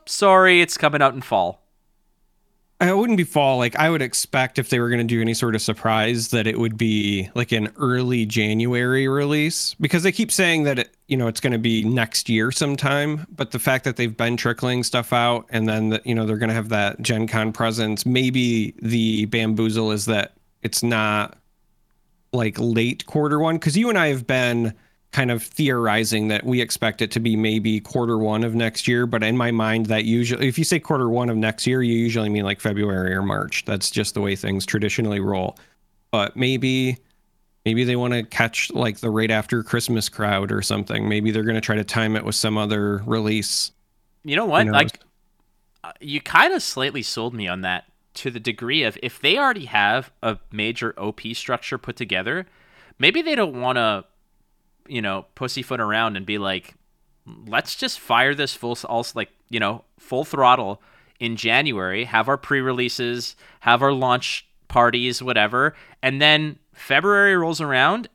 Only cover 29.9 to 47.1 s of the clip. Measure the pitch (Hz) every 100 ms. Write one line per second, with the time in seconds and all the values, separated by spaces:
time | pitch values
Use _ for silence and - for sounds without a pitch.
29.9 | 110 110 117 120 127 135 143 156 170 -
30.9 | 143 120 120 120 110 110 - 123 131 120
31.9 | 117 117 117 107 104 98 101 110 101 104
32.9 | 95 92 92 98 101 98 - - 101 -
33.9 | 117 104 104 98 98 98 98 - 107 104
34.9 | - 110 101 101 95 92 - - _ _
35.9 | _ _ 110 101 - 127 127 131 131 127
36.9 | 123 _ _ _ _ _ _ 110 113 123
37.9 | 123 123 120 110 - 113 - - - 120
38.9 | 104 117 110 110 110 - 120 110 120 -
39.9 | 113 - - 104 98 101 104 101 104 98
40.9 | 107 104 107 110 110 110 110 110 107 101
41.9 | 117 110 110 107 - 110 107 104 107 104
42.9 | 101 113 113 107 110 101 - - - _
43.9 | _ _ _ 151 156 220 156 110 131 151
44.9 | - _ _ _ _ _ _ _ _ 82
45.9 | - 147 143 - 170 311 370 - 131 135
46.9 | 120 104